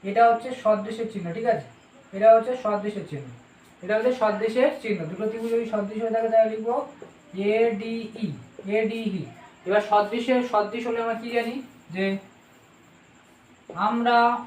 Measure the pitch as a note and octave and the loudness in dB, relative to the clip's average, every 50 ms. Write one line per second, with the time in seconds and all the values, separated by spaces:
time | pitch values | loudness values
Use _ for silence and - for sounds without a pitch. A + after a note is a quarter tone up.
0 | - G3 G3 A3+ A#3 A#3 A#3 A#3 A#3+ C4 B3+ - - G#3+ G#3+ G3 G3 A3+ A3+ A3 | -6 0 4 6 6 6 6 2 -2 -8 -10 -2 2 2 2 2 0 -8 -8 -8
1 | A3+ G#3 - G3 E3+ E3+ E3+ A3+ A3+ A#3+ A3 D3 C3+ - - - _ _ _ - | -8 -8 -8 -8 -8 -8 -8 -4 0 0 0 0 -2 -12 -20 -20 _ _ _ -20
2 | - - - G3 G#3 A3 A3+ A3+ A3 B3+ B3 - - G#3+ G#3 G3 G3 G#3 G3+ G3 | -20 -14 -6 4 6 8 8 8 6 0 -6 -4 -2 -2 -2 -2 -4 -4 -6 -6
3 | D#3+ - D3 C#3 B2+ B2+ A#2+ - - - - - - - - _ - F#3 G#3+ A3 | -10 -8 -10 -10 -10 -12 -16 -20 -20 -20 -20 -20 -20 -20 -20 _ -4 -2 -2 2
4 | A3+ B3+ B3+ - A3 G#3+ G#3 G3 A3 A3 A3 B3 C4 D4+ - - - A3 G3+ F3 | 2 2 2 2 2 0 0 0 -2 0 2 4 2 2 2 0 -4 -4 -4 -4
5 | D#3+ D#3 F3+ - A3 G#3+ A3+ A3+ A3+ A#3 A#3 A#3 A#3 A3 A3 G#3+ G3+ G3+ A3 A3 | -4 -8 -6 -4 -4 -4 -4 -4 -4 0 0 0 -2 0 -2 -2 -4 -4 -4 -4
6 | A#3 A3+ A3 A3+ A3+ A3 A3 A3+ A3 A3 A3 A3 A3 A#3 A3+ E3+ - - - - | -4 -2 0 0 0 4 6 6 4 4 2 -4 -4 -2 -2 -2 -4 -6 -12 -18
7 | - - - - - - - F#3 G3 G3+ G#3+ A3 A3+ A#3 G#3+ G3 G#3+ A3+ A3+ A3+ | -20 -20 -20 -20 -20 -14 -8 -2 0 0 2 4 2 2 0 -2 -6 -6 -6 -6
8 | A3+ G#3 - A#3 A3+ F3 C#3+ - - - - - - F#3+ G#3 A3 A3 G#3+ A3+ A3+ | -8 -10 -8 -6 -6 -6 -6 -8 -14 -20 -20 -16 -8 -2 0 0 0 0 -2 -4
9 | A3+ G#3+ F#3+ F3+ C#3 B2+ - - - - - - - F3+ G3+ G#3 G#3 - G#3 G#3 | -4 -4 -4 -4 -8 -8 -12 -20 -20 -20 -20 -14 -4 0 0 0 2 4 2 2
10 | G#3 G3+ A3+ B3 A#3+ B3+ B3+ B3 A#3 A#3+ - G#3+ G#3 G3 A3+ A#3 A3+ A#3+ A3+ A#3 | 2 2 -2 -4 0 2 2 2 2 2 0 0 0 0 -4 -6 -6 -4 -4 -2
11 | A3+ A3+ A3 - A3+ A#3+ A#3 A#3 A3+ A#3 B3 C#4 C4 - - - - _ D#3+ F#3 | -2 -2 -4 -4 -6 -2 -2 -2 -2 -2 -6 -8 -12 -12 -20 -20 -20 _ -6 -2
12 | G3 G3 G3 G3 - - - - _ _ _ - _ _ _ _ _ _ _ _ | -2 -2 -2 -4 -8 -14 -20 -20 _ _ _ -20 _ _ _ _ _ _ _ _
13 | _ _ _ _ _ _ _ _ _ _ - _ _ _ - E3+ G3 G#3+ A#3 A#3 | _ _ _ _ _ _ _ _ _ _ -20 _ _ _ -6 -2 -2 0 0 0
14 | A#3 A#3+ A#3+ A#3+ A#3 A#3+ A#3+ A#3+ - | 2 4 4 6 6 4 2 0 -6